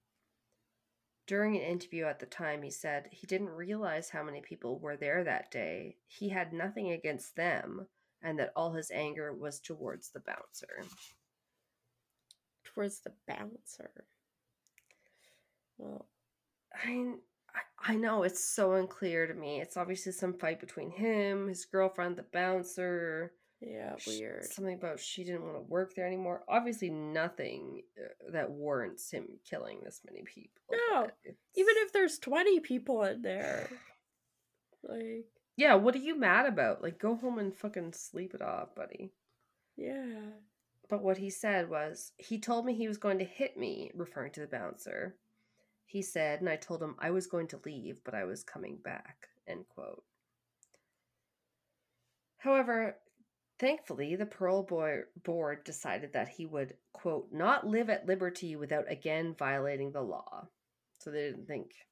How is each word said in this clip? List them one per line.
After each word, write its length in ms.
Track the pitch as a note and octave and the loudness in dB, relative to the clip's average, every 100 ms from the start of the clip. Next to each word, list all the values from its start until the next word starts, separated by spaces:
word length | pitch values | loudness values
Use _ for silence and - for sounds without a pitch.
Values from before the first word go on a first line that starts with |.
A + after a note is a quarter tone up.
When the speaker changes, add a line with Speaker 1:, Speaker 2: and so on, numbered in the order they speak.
| _ _ _ _ _ _ _ _ _ _ _ _ - | _ _ _ _ _ _ _ _ _ _ _ _ -2
Speaker 1:
During 300 | G3 G#3+ G#3 | 2 4 2
an 60 | |
interview 420 | D3 F3 - E3 | 0 -2 -4 -2
at 160 | D#3 C#3+ | -2 -2
the 60 | - | -8
time, 360 | - D#3+ D3+ | -6 -4 -4
he 80 | C#3+ | -6
said 380 | - D#3 C#3+ C#3 | -6 -4 -4 -6
he 160 | - F#3 | -12 -2
didn't 220 | F#3+ G3+ | -2 -2
realize 640 | E3 F3+ G#3+ F#3+ D#3 E3 | -6 -4 -2 0 -2 -4
how 120 | D#3 | -6
many 200 | D3+ C#3+ | -6 -8
people 360 | - - A#2+ C3 | -10 -8 -6 -4
were 200 | D3+ D3 | -4 -2
there 260 | C#3+ E3+ | 2 2
that 260 | E3+ - - | 2 0 -2
day. 460 | A#2+ E2 F2 - - _ | -2 -2 -2 -6 -12 _
He 220 | - G3+ | -6 -2
had 240 | F#3+ E3+ | 0 -2
nothing 380 | E3 F#3+ G#3+ F#3+ | -2 -4 -2 -2
against 440 | E3 D#3 D3 - - | -2 -2 -4 -6 0
them, 520 | E3+ C#3 - - - _ _ _ | 2 0 -2 -8 -12 _ _ _
and 160 | D#3+ D#3 | -4 -2
that 140 | - | 0
all 200 | - E3 | 0 0
his 160 | D#3+ D#3 | -2 -4
anger 420 | F2+ D3+ D3+ D3+ | -2 -2 -4 -6
was 280 | - D3 C#3+ | -6 -8 -8
towards 500 | - D#3 B2 - - | -10 -8 -8 -8 -12
the 100 | C3+ | -12
bouncer. 640 | - - - - - - - - - - _ _ _ _ _ _ _ _ _ _ _ - _ _ | -10 -10 -10 -16 -12 -12 -12 -14 -20 -20 _ _ _ _ _ _ _ _ _ _ _ -20 _ _
Speaker 2:
Towards 360 | - - G3+ G3+ | -10 -4 -4 -4
the 140 | - - - | -14 -14 -10
bouncer. 800 | - G#3 A#3 - - - - - _ _ _ _ _ _ _ _ _ _ _ _ _ _ _ _ - | -8 -8 -12 -18 -16 -16 -18 -20 _ _ _ _ _ _ _ _ _ _ _ _ _ _ _ _ -14
Well, 300 | - - - _ _ _ _ _ - | -12 -12 -14 _ _ _ _ _ -14
Speaker 1:
I, 420 | - A#3+ B3 B3 B3 - _ _ | -6 -2 -2 -2 -6 -12 _ _
I, 380 | - - - - | -8 -8 -4 2
I 40 | A3 | 4
know, 260 | A3+ A3 | 4 4
it's 200 | F#3 F#3 | 4 2
so 320 | - - F#3+ | 0 4 6
unclear 520 | F#3+ F#3 - F#3 E3 E3 | 6 4 0 0 2 2
to 80 | |
me. 260 | - D3 C#3+ | 0 -4 -4
It's 160 | E3 F3+ | -4 -2
obviously 360 | F3 F#3 F#3+ | -2 -2 -4
some 200 | F#3 F3+ F3+ | -2 -2 0
fight 220 | D#3+ E3 | -2 -2
between 300 | - - - | -6 -8 -8
him, 580 | F3+ A3+ G#3+ G3+ G3 G3 | 0 2 4 4 2 -2
his 160 | F3+ - | -4 0
girlfriend, 500 | F#3+ F#3+ F#3+ F3 F3 | 4 4 4 -2 -2
the 60 | |
bouncer. 1120 | - F3 F#3 F#3 F3+ - F3+ F3 E3 D#3+ E3+ - _ - | -2 2 4 2 0 -2 0 0 0 -2 -6 -10 _ -14
Speaker 2:
Yeah, 360 | A3+ A3 - - | -10 -8 -8 -6
Speaker 1:
Sh-, 100 | - | -6
Speaker 2:
weird. 360 | G#2+ A2 - | -6 -6 -8
Speaker 1:
something 300 | - - F#3+ | -8 -6 -4
about 260 | F3+ F3 D3 | -4 -4 -6
she 240 | - F#3+ | -6 -6
didn't 200 | F3+ E3+ | -4 -4
wanna 160 | E3 D3+ | -6 -8
work 320 | - F3 F#3+ | -2 0 0
there 120 | - F3+ | -2 -2
anymore. 380 | F#3 F3 F3 - | -2 -2 -2 2
Obviously 420 | A#3 A#3+ A3 F3+ | 2 2 -2 -2
nothing, 920 | D#3 D3+ D#3+ E3+ F3 - C3+ C3+ C3+ - - | -2 -2 0 -2 -2 -6 -6 -10 -12 -14 -14
uh, 320 | - - - | -14 -14 -6
that 180 | E3 - | -2 -2
warrants 600 | C#3+ D3 C3+ F#2+ - - | -2 0 0 -2 -6 -8
him 280 | - - - - | -8 -8 -12 -10
killing 320 | - A1 G1+ | -8 -8 -10
this 200 | - - | -12 -14
many 180 | - G1+ | -16 -16
people, 400 | - - - _ - | -16 -18 -20 _ -2
Speaker 2:
No, 320 | A#4 A#4 E4+ | 2 4 4
Speaker 1:
but 120 | - - | 2 -4
it's 140 | - - _ F#4+ | -18 -20 _ 4
Speaker 2:
even 180 | G4 A4 | 8 8
if 140 | G4+ | 6
there's 260 | G4+ F4+ - | 4 4 2
twenty 420 | B3+ D4+ F#4+ F4+ | 2 4 8 6
people 420 | - B3+ C4 A#3 | 4 -2 2 2
in 180 | G3+ A#3 | 2 2
there, 460 | G3 F#3+ - - - | -2 -2 -2 -2 -4
Speaker 1:
<sighs> 1120 | B3+ - - _ _ _ _ _ _ _ _ | -10 -18 -20 _ _ _ _ _ _ _ _
Speaker 2:
like 440 | - A3+ A3+ A3+ A3+ _ _ - | -10 -6 -6 -8 -10 _ _ 6
Speaker 1:
Yeah, 180 | D4 | 10
what 200 | G3 A3 | 12 10
are 40 | C4 | 6
you 200 | C#4+ D#4 | 2 4
mad 260 | G#3 G3+ C4+ | 8 8 8
about? 360 | F3 A2+ - | 6 4 4
Like, 160 | E3+ E3 | -2 0
go 180 | G#3+ A#3 | 0 2
home 220 | B3 A3+ | 0 0
and 160 | G3 - | -2 -2
fucking 380 | G#3 G3+ E3+ | -4 -4 -6
sleep 400 | E3+ - E3 F#3 | -8 -8 -6 -6
it 80 | - | -4
off, 320 | - - - | -4 -4 -6
buddy. 380 | - - - F#3+ _ _ _ _ _ _ - | -8 -8 -8 -12 _ _ _ _ _ _ -8
Speaker 2:
Yeah. 560 | B3 C4+ B3 A3 G#3+ G#3+ G#3 _ _ _ - | -6 -4 -6 -8 -10 -14 -20 _ _ _ -2
Speaker 1:
But 140 | G#3 | 2
what 140 | G3 F#3+ | 2 2
he 140 | G3 | 0
said 400 | - G#3+ F#3+ E3 | -2 2 2 2
was, 420 | D#3 D#3 E3+ - - | 0 -2 -6 -12 -12
"He 200 | - A3 | -6 -4
told 280 | A#3 A#3 B3 | 0 0 2
me 80 | |
he 140 | A3+ A3 | 0 0
was 100 | G#3 | 0
going 200 | G3+ F#3+ | 2 2
to 40 | |
hit 320 | F#3 - C#4 - | 0 -2 -2 -2
me," 340 | A2 - - | -4 -4 -6
referring 380 | F3 E3+ C#3+ C3+ | -8 -8 -6 -8
to 80 | D3+ | -8
the 60 | D3 | -6
bouncer. 720 | B2 F2+ - - - F#3+ - _ _ _ _ _ _ _ | -6 -6 -8 -8 -6 -6 -8 _ _ _ _ _ _ _
He 160 | G3 | -4
said, 380 | F#3+ E3 D#3 D3+ | -2 0 2 2
and 80 | F3+ | 0
I 80 | D#3 | -2
told 260 | - E3 | -4 -4
him 120 | D#3 - | -4 -2
I 120 | E3 | 0
was 160 | F#3 F3+ | 0 0
going 220 | F3 E3 | -2 -2
to 120 | - | -6
leave, 380 | D3+ C#3 - - | -10 -8 -8 -10
but 100 | - | -6
I 100 | G#2+ | -4
was 180 | F#2 - | -4 -6
coming 320 | - - - C#2+ | -10 -10 -10 -10
back, 520 | - - - - - _ - | -10 -10 -12 -20 -20 _ -12
end 200 | E2+ - | -10 -12
quote. 360 | - A1+ - - _ _ _ _ _ _ _ _ _ _ _ _ _ _ _ _ _ _ _ _ _ _ - | -12 -12 -12 -18 _ _ _ _ _ _ _ _ _ _ _ _ _ _ _ _ _ _ _ _ _ _ -2
However, 600 | C4+ C4+ B3 A3+ A3 - _ _ _ _ _ - | 6 6 6 2 0 -4 _ _ _ _ _ 0
thankfully, 560 | C4 D4+ - C3 D3 F#3 | 2 2 -2 -4 -2 -2
the 100 | G#3 | -2
parole 360 | - F#3 F#3+ | 0 2 2
boy-, 420 | F#3+ E3 D#3 C#3 - F3 | 2 0 2 0 -4 -8
board 400 | - E3 D3+ D3 | -2 0 0 -4
decided 480 | - D3 D3+ G2 C#3+ | -8 -6 -4 -2 -2
that 160 | - C3+ | -2 -2
he 180 | - D#3+ | -4 -6
would, 300 | D3+ C3 - _ | -4 -4 -6 _
quote, 400 | - F3 D#3 - | -6 -2 -2 -2
"not 340 | D3+ G3 - G#3+ | 2 4 4 4
live 220 | A3 A3 | 2 2
at 160 | G#3 F3 | 2 2
liberty 500 | F#3+ F3+ F3+ E3+ D3+ | 2 0 -2 -6 -4
without 340 | C#3+ D3+ - | -2 0 0
again 440 | D3 D#3+ D#3 E3 | -2 -2 0 0
violating 580 | D#3+ C#3 C#3 C#3 C#3 C#3 | 0 0 2 0 0 -2
the 100 | C#3+ | -2
law." 460 | A2+ D2+ - - - _ _ _ _ - | -4 -4 -8 -12 -14 _ _ _ _ -16
So 120 | D#3 | -8
they 120 | D3 | -4
didn't 240 | D3 - - | -4 -6 -6
think 260 | C#3+ - - - | -6 -8 -16 -20